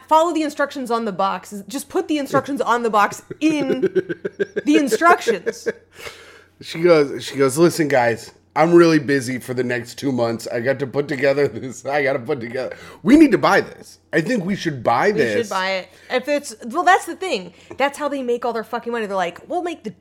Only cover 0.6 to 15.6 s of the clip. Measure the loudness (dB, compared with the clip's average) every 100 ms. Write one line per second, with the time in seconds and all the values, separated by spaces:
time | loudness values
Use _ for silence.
0.6 | -4 -4 -4 -2 -2 -2 -2 -2 -10 -16
1.6 | -10 -10 -6 -6 -2 -4 -2 -2 -2 -4
2.6 | 0 0 2 2 2 -2 -14 -2 0 0
3.6 | 0 0 0 -2 -4 -8 -10 -8 -6 -4
4.6 | 2 2 2 2 4 4 2 -4 -4 -6
5.6 | -8 -8 _ -20 -20 -20 -20 -20 _ _
6.6 | -14 0 4 6 4 -2 -8 0 0 4
7.6 | 2 2 2 2 2 0 -8 -20 _ 0
8.6 | 6 8 8 4 2 -2 -2 -8 -6 -4
9.6 | -2 -4 -6 -8 -4 -2 -2 -2 -6 -4
10.6 | -2 -2 -4 -4 -4 -2 0 2 0 -2
11.6 | -12 -12 -6 -2 0 -2 -4 -6 -6 -6
12.6 | -8 -10 -16 -6 6 8 8 6 4 2
13.6 | 0 -8 -20 -20 _ -2 0 -2 -2 -4
14.6 | -4 -4 0 2 2 2 0 0 -2 -4